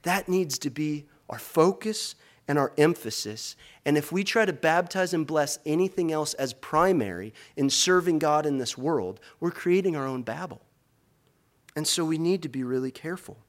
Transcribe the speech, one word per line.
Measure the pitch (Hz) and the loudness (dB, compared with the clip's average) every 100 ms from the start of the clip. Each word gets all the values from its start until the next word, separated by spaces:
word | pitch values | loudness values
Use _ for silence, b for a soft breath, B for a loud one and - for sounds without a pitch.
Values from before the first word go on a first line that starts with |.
That | 170 190 185 | 0 -2 2
needs | 185 170 135 | 0 0 -4
to | 139 | -6
be | 123 151 147 143 b b | -4 -4 -4 -8 b b
our | 110 | -12
focus | - - 170 196 - 107 - - b b - | -2 4 4 4 -6 -6 -8 -12 b b 0
and | 143 | 2
our | 135 - | 2 6
emphasis. | 151 - 113 - 104 110 - - B B | 4 4 -6 -6 -8 -8 -12 -14 B B
And | 143 147 | 0 0
if | 147 | 2
we | 180 | -2
try | 196 233 | 0 2
to | 208 | 0
baptize | 151 160 165 175 190 185 | 2 2 2 0 -2 0
and | 170 151 | 0 0
bless | 156 143 - 156 | 0 0 -4 -2
anything | 156 185 190 170 | 0 2 0 -2
else | 156 147 | 0 -2
as | - 135 | -2 -4
primary | 113 - 156 180 175 104 87 104 B B - | -6 0 2 4 4 0 -4 -10 B B -2
in | 139 | 0
serving | - 180 185 175 156 | 2 4 4 4 2
God | 151 151 151 | 2 2 0
in | 135 | -2
this | 127 - | -4 -4
world, | 135 151 92 92 B B | -2 0 -2 -8 B B
we're | 170 | -4
creating | - 180 185 190 156 | -2 2 4 4 0
our | 135 | -4
own | 131 | -4
Babel. | 113 127 180 - _ _ _ _ _ _ _ _ _ _ - | -6 -6 -8 -12 _ _ _ _ _ _ _ _ _ _ -12
And | - 156 | -6 -2
so | - | 0
we | 160 160 | 0 0
need | 165 190 | 0 0
to | 160 | -2
be | 131 | -6
really | 127 127 131 | -4 -2 -4
careful. | - 160 185 - - | -8 -10 -10 -12 -20